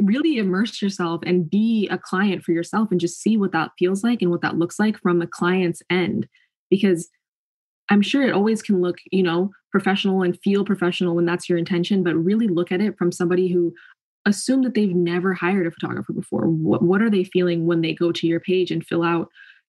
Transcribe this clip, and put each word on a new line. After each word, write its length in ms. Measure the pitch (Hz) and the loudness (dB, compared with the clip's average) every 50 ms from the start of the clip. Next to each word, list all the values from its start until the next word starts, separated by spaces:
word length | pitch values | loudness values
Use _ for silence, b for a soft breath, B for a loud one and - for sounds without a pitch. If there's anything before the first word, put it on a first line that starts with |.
| 208 | 2
really 340 | 190 226 277 311 320 285 | 2 2 2 2 0 0
immerse 420 | 220 202 185 180 190 233 214 - - | 0 0 0 0 0 -2 -2 -4 -4
yourself 420 | 208 190 - - 175 165 170 160 - | -4 -4 -2 -2 -4 -4 -4 -4 -2
and 240 | - 180 180 165 160 | 0 0 0 0 0
be 380 | 196 208 220 226 226 214 185 - | 0 0 2 2 2 0 0 -2
a 80 | 185 | -4
client 460 | 180 - - 185 185 208 202 175 - - | -6 -6 -4 -2 0 0 0 0 -2 -2
for 80 | - | -2
yourself 380 | 165 165 175 - - 214 220 - | -2 -2 -2 -2 -2 -2 0 0
and 80 | 185 175 | 0 0
just 200 | 165 170 - - | 0 -2 -4 -2
see 160 | - 214 226 | -2 0 0
what 160 | 214 196 185 - | 2 0 0 -2
that 180 | 165 151 - _ - | -2 -4 -4 _ -2
feels 240 | 175 185 196 196 233 | 0 0 0 0 0
like 180 | 240 240 220 | -2 0 0
and 80 | 185 175 | 0 -2
what 120 | 175 165 | -2 -2
that 160 | 160 147 - | -2 -2 -2
looks 200 | 156 170 175 - - | -2 -2 -2 -2 -2
like 200 | 214 214 208 - | 0 0 0 0
from 180 | - 185 175 | 0 0 0
the 100 | 175 170 | 0 -2
client's 540 | 170 - - 175 175 185 190 180 170 160 - - - | -4 -4 -2 0 0 2 2 0 0 -2 -6 -4 -2
end. 380 | 175 185 170 - - - - - _ _ _ _ _ _ _ - | 0 0 0 0 -2 -4 -6 -8 _ _ _ _ _ _ _ 0
Because 400 | 190 196 214 190 175 160 170 - _ _ _ _ _ _ _ _ _ _ _ _ _ _ _ - | 0 2 4 2 2 0 -2 -10 _ _ _ _ _ _ _ _ _ _ _ _ _ _ _ 2
I'm 120 | 208 208 | 2 2
sure 220 | 196 - 277 277 269 | 2 2 2 0 2
it 100 | 220 - | 2 2
always 280 | 190 208 220 220 208 | 2 2 0 0 -2
can 200 | - - 196 180 | 0 0 0 2
look, 160 | 175 175 170 - - - | 2 0 -2 -6 -8 -2
you 120 | 185 190 185 | 0 0 2
know, 280 | 165 165 175 190 196 b b b _ | 2 2 0 -2 -2 b b b _
professional 500 | - 196 - 190 196 196 - 196 190 190 | -4 -2 0 0 0 0 0 0 0 0
and 180 | 180 180 180 - | 0 0 -2 -2
feel 240 | - 202 196 202 - | 0 0 0 2 2
professional 520 | - 196 185 180 180 175 - 180 175 170 | 0 -2 0 0 -2 0 0 -2 0 0
when 100 | 170 175 | 0 0
that's 240 | 170 175 175 - - | 0 -2 -2 -2 -2
your 80 | 175 | -2
intention, 460 | 170 170 - 190 170 175 - 202 190 180 | 0 0 0 0 0 0 0 0 0 2
but 120 | 175 160 | 2 0
really 320 | 165 165 190 214 226 233 | 0 2 2 2 2 2
look 240 | 202 165 170 175 - | 0 0 0 -2 -2
at 100 | 185 180 | 0 0
it 160 | 214 202 - | 0 0 -2
from 140 | - 175 175 | 0 -2 -2
somebody 360 | 175 - 180 170 180 180 185 180 | 0 0 0 0 2 2 2 2
who 220 | 180 175 170 165 165 B B B B B _ _ _ _ - | 2 2 0 0 -2 B B B B B _ _ _ _ -2
assume 360 | 208 202 - - - 262 269 | -2 -2 0 0 0 0 2
that 120 | 254 247 - | 2 0 0
they've 220 | 214 208 190 175 | 0 0 2 2
never 380 | 180 175 170 175 175 175 190 180 | 0 0 0 0 -2 -2 -2 -2
hired 340 | - 180 180 202 190 170 | -2 -2 0 0 0 0
a 40 | 170 | -2
photographer 420 | - - 165 156 - - - - - | -4 -6 -8 -6 -6 -8 -8 -8 -8
before. 340 | - - - - - - | -8 -8 -6 -4 -2 0
What, 340 | 170 165 160 160 190 113 - | 0 0 0 0 0 0 2
what 200 | - 175 190 202 | 2 2 2 2
are 80 | 226 226 | 2 2
they 160 | 208 185 180 | 2 0 0
feeling 400 | - - 180 180 175 170 165 165 | 0 0 0 0 2 0 0 0
when 160 | 170 170 165 | 0 0 0
they 120 | 160 160 156 | 0 -2 -2
go 180 | - 170 170 165 | -2 -2 -2 -2
to 120 | - 170 | 0 0
your 120 | 165 165 165 | 0 0 0
page 320 | - 190 185 185 180 - | 0 0 0 0 0 0
and 140 | 165 165 - | -2 -6 -6
fill 180 | - 175 170 165 | -4 -2 0 0
out 240 | 170 170 165 - - B B B B B B B | 0 0 -2 -4 -6 B B B B B B B